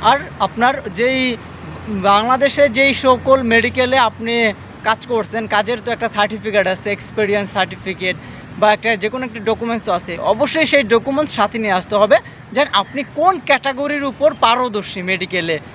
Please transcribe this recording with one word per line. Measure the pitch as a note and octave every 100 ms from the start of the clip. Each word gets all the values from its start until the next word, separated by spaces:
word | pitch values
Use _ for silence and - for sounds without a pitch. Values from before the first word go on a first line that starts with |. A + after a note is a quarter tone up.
| G#3+
আর | C#4 - - G3
আপনার | - A#3+ C4+ A3 F3
যেই | A#3+ C4 B3+ A#3 - - - - - G3+ F#3
বাংলাদেশে | G3+ A3+ B3+ C#4 D4 C#4+ A3+
যেই | C4+ C4
সকল | C4+ B3 C4 C4+ A#3
মেডিকেলে | A3+ A#3+ B3+ B3+ C4 A#3
আপনি | G#3+ A3+ A#3 A3+ G3 - - -
কাজ | A3 -
করছেন, | A#3 F#3 A3+ A3
কাজের | G#3 G#3+ A#3+
তো | G#3 A#3
একটা | A3+ G#3
সার্টিফিকেট | G#3 G#3+ G#3 G3+ F3+
আছে, | F#3 G#3 G3+
এক্সপিরিয়েন্স | - - G#3 G#3 G3 G3+
সার্টিফিকেট | F#3 F#3 F#3+ F3+ F#3 F3+ - - - -
বা | G#3 G#3
একটা | A3+ A3
যে | G#3
কোনো | B3+ B3+
একটা | A3 G3+
ডকুমেন্টস | G#3+ A#3 A3+ A3
তো | F3+
আছে, | - E3+ D#3
অবশ্যই | G#3+ C#4+ D#4+ D4+
সেই | C#4+ A3
ডকুমেন্টস | A3+ A#3 C#4 D4+ -
সাথে | G#3 A#3
নিয়ে | G#3+ F#3
আসতে | F3+ G#3
হবে, | G#3 D4 - - -
যেন | G#3+ C#4+ -
আপনি | G3 C4 C#4 D4
কোন | E4+ F4+ -
ক্যাটাগরির | C4+ C#4 B3+ C#4+ D4 C#4
উপর | A3+ C#4+ C#4
পারদর্শী | A#3+ A#3+ B3 G#3 - G3 F3+
মেডিকেলে। | F#3 F#3 F3+ E3 D#3 -